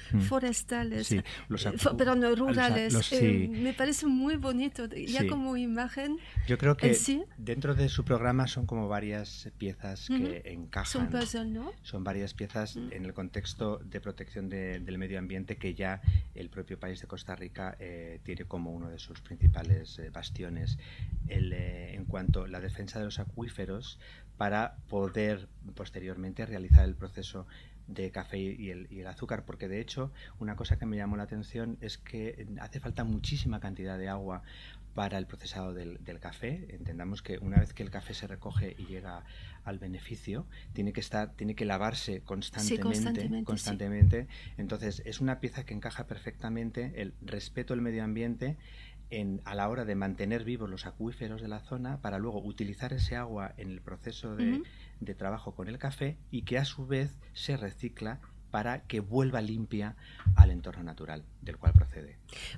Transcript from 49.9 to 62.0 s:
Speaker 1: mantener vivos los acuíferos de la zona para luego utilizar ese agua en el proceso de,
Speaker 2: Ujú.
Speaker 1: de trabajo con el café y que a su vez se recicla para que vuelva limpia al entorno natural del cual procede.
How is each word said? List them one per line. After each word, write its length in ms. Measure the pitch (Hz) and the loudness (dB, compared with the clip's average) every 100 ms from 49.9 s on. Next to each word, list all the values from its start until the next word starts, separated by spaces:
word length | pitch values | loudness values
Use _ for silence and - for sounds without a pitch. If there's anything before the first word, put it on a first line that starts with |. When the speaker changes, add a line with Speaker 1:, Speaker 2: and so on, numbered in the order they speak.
| 98 | 0
Speaker 1:
mantener 480 | 98 92 101 117 | 0 -2 0 0
vivos 240 | 110 120 104 | -2 -4 -4
los 160 | 92 95 | -8 -10
acuíferos 560 | - 110 127 110 110 | -6 -6 -6 -8 -8
de 40 | 110 | -8
la 120 | 107 | -8
zona 400 | - 127 123 139 | -6 -6 -4 -4
para 180 | 107 98 | -4 -2
luego 220 | 113 104 | -2 -4
utilizar 500 | 101 - 101 101 123 | -6 -4 -4 -4 -4
ese 240 | 131 - 120 | 0 0 0
agua 360 | 120 104 95 - | -4 -6 -6 -8
en 120 | 95 | -10
el 100 | 92 | -10
proceso 540 | - 92 120 - 117 | -10 -10 -10 -8 -6
de, 200 | 107 233 | 0 0
Speaker 2:
Ujú. 80 | 269 349 - - - | 0 -2 -12 -16 -10
Speaker 1:
de 140 | 202 | -8
trabajo 400 | 98 95 110 - | -4 -4 -4 -6
con 140 | - 95 | -8 -8
el 100 | 127 | -4
café 380 | 139 139 139 151 - | -4 -2 -4 -4 -6
y 120 | 120 | -6
que 140 | - 123 | 0 0
a 80 | |
su 220 | 139 - 131 | 0 -2 -2
vez 320 | 135 143 - - | 0 0 -4 -14
se 240 | - - 139 | -8 -4 -2
recicla 640 | 98 - 120 - 107 127 - - - | -4 -6 -6 -6 -6 -6 -12 -18 -4
para 340 | 107 113 131 | -2 0 -2
que 160 | - 110 | -2 -2
vuelva 420 | 98 123 135 120 | 2 4 4 4
limpia 520 | 107 113 107 107 104 - - - - - | 0 -2 -2 -2 -4 -6 -14 0 10 12
al 140 | 95 | 12
entorno 320 | 90 90 90 | 12 -2 -8
natural 400 | 85 80 78 78 76 - | -8 -8 -8 -10 -12 -12
del 160 | - 80 | -10 0
cual 140 | 82 | 10
procede. 420 | - - 80 | 10 10 4